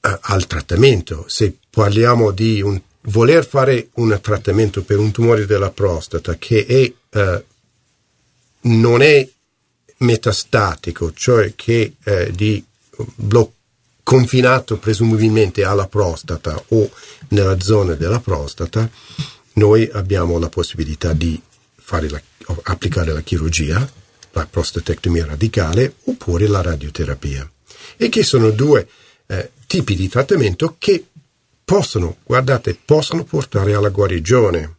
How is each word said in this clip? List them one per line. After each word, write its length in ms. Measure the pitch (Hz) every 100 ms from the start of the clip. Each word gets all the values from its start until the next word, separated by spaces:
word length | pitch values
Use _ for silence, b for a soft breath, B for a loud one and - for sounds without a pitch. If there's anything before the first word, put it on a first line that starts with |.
eh, 140 | - 95
al 280 | - 98 87
trattamento. 760 | 80 - 87 135 104 82 78 -
Se 260 | - 104 - _
parliamo 600 | - 101 101 120 120 110
di 280 | 95 113 107
un, 200 | 101 95 _ _
voler 440 | - 104 117 165 143
fare 420 | 139 131 123 -
un 240 | - 113 101
trattamento 640 | - 104 - 98 107 95
per 160 | 90 101
un 120 | 107
tumore 360 | 101 117 113 101
della 240 | 104 98
prostata 680 | - 98 82 - 82 - 78
che 260 | - 110 101
è, 260 | 127 123 - _ 107
eh, 260 | 98 87 - _ _ _ _ _ _ _ _ _ _ _
non 400 | 123 113 117 120
è 260 | 147 147 131 _ _ _ _ _ _ _
metastatico, 1120 | 123 113 113 101 - 120 101 80 - - 82
cioè 420 | - - 120 95
che, 400 | - - 117 104 -
eh, 300 | - 98 87
di 300 | 90 107 101 - _ _ - 110
blo-, 380 | - 107 117 107 _ _ _ _ _
confinato 760 | - 131 123 127 123 127 - 107
presumibilmente 880 | 107 101 113 110 110 110 98 -
alla 220 | 95 101 95
prostata 760 | 101 92 82 - 82 85 76 -
o 220 | 113 101 B B B B
nella 320 | 104 95 95
zona 340 | 92 107 95
della 260 | 78 82 117
prostata, 680 | 117 80 71 - 85 110 113 B B B 139 B _
noi 340 | - 104 110 110
abbiamo 460 | 104 95 95 85 85
la 100 | 82
possibilità 640 | - 85 82 73 76 87
di 280 | 78 85 78 _ _ _ _
fare 320 | - 85 76
la, 120 | 76 _ _ - 85
applicare 500 | - 90 92 80 80
la 80 | 76
chirurgia, 680 | - 87 78 80 73 90 135 - _ _ -
la 140 | - 78
prostatectomia 800 | - 82 87 82 - 90 82 78
radicale 680 | 76 110 110 80 92 131 -
oppure 420 | - 254 - 85 104
la 140 | 101
radioterapia, 840 | 90 76 71 71 71 69 73 67 71 _ _ B B B
e 120 | 233
che 160 | 226
sono 260 | - 123 110
due, 380 | 107 143 135 92 b b b _
eh, 240 | 92 - _ _
tipi 280 | 185 117
di 140 | 92 92
trattamento 680 | 120 135 185 107 90 160 -
che 280 | - 185 - - _ _ _ _
possono, 520 | - 196 151 104 85 -
guardate, 540 | _ 123 131 127 - 87
possono 420 | - 151 147 165
portare 500 | 147 151 131 104 98
alla 160 | 104 104
guarigione 840 | 95 98 90 80 127 107 85 78